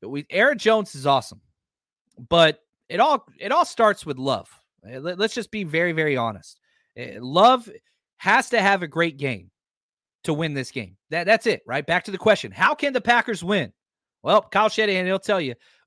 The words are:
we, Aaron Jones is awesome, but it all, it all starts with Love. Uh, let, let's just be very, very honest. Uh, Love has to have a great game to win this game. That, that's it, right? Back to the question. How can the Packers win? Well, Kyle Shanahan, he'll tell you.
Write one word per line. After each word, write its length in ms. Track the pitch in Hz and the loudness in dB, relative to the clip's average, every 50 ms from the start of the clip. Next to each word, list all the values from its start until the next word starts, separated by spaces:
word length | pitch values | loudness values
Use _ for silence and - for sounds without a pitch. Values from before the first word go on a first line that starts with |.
we, 240 | - 110 139 143 151 - | -14 -10 -10 -10 -10 -6
Aaron 280 | - 185 233 285 285 | 0 2 2 2 2
Jones 380 | 202 - 214 220 220 190 - - | 2 2 2 2 2 0 -6 -10
is 100 | 139 131 | -4 0
awesome, 360 | 143 139 127 - - - - _ _ _ _ _ _ _ _ _ _ _ _ _ _ _ - 123 - | 2 2 2 0 -6 -18 -20 _ _ _ _ _ _ _ _ _ _ _ _ _ _ _ -16 -4 2
but 300 | 170 170 165 156 151 _ _ _ _ _ _ | 6 6 6 6 4 _ _ _ _ _ _
it 140 | - 175 185 | -6 0 2
all, 260 | 247 311 285 226 _ _ _ | 2 2 2 0 _ _ _
it 140 | - 208 202 | -10 -4 0
all 140 | 269 349 311 | 0 0 0
starts 400 | - - - 226 208 202 - - | 0 2 2 2 2 2 0 -6
with 120 | 160 135 | -10 -8
Love. 320 | 127 131 135 123 95 82 _ _ _ _ _ _ _ - 104 | -4 -2 -2 -2 -4 -6 _ _ _ _ _ _ _ -20 -16
Uh, 100 | 123 131 | -16 -10
let, 200 | 143 175 180 180 | -10 -8 -4 -2
let's 160 | 214 214 - | -4 -4 -2
just 160 | 247 196 - | -6 -10 -8
be 140 | - 214 190 | -8 -8 -6
very, 260 | 156 151 165 175 175 | -2 -2 0 0 0
very 240 | 160 160 156 151 139 | 0 0 0 0 0
honest. 460 | 123 117 113 104 92 - - - _ _ _ _ _ _ _ _ | 0 -2 -4 -6 -10 -16 -20 -20 _ _ _ _ _ _ _ _
Uh, 220 | 117 123 123 - 110 | -16 -16 -14 -14 -12
Love 500 | 123 127 147 180 208 247 262 247 226 196 - - _ _ _ _ _ _ _ | -10 -2 2 6 6 6 6 4 -2 -10 -20 -20 _ _ _ _ _ _ _
has 340 | - - 185 214 262 240 - | -6 0 2 2 2 2 0
to 100 | 240 220 | 0 2
have 220 | 190 196 196 190 180 | 2 2 2 0 -2
a 40 | |
great 300 | 151 - 165 170 170 139 | -6 -2 -2 -2 -2 -2
game 340 | 135 139 135 117 92 90 - _ _ _ _ _ _ _ _ _ _ _ _ _ _ - | -6 -6 -6 -6 -8 -12 -20 _ _ _ _ _ _ _ _ _ _ _ _ _ _ -6
to 100 | - 151 | -4 -4
win 200 | 147 165 156 143 | -2 -2 -4 -4
this 180 | 135 127 - | -6 -8 -8
game. 240 | - 123 104 90 95 _ _ - | -10 -12 -12 -12 _ _ _ -8
That, 160 | 147 170 170 | -6 -4 0
that's 200 | 190 226 214 - | 2 0 2 2
it, 160 | 226 160 - - | -2 -2 -2 -4
right? 180 | - 123 147 139 | -6 -6 -6 -4
Back 200 | - 170 180 - | -2 -2 -4 -4
to 60 | 214 | -6
the 60 | 190 | -10
question. 360 | 180 - 214 202 - - 104 95 | -2 2 2 2 2 0 -10 -2
How 200 | - 185 240 302 | 0 0 0 0
can 200 | - 285 285 254 | 0 -4 -2 -2
the 80 | 247 | -2
Packers 420 | - 233 240 240 - 247 214 170 170 | 0 2 2 2 2 -2 -6 -6 -4
win? 300 | 180 208 190 135 92 _ _ _ _ _ _ _ _ _ _ - | -2 -2 -2 -2 -4 _ _ _ _ _ _ _ _ _ _ 0
Well, 180 | 135 196 214 | 2 2 2
Kyle 280 | - - - 196 214 214 | 2 2 0 2 2 2
Shanahan, 360 | - 220 220 208 190 185 185 | 2 0 0 0 0 0 0
he'll 140 | 185 190 190 | -2 -2 -2
tell 220 | - - 208 185 | -2 -2 -2 -2
you. 140 | 156 127 117 _ _ _ _ _ - | -2 -4 -8 _ _ _ _ _ -10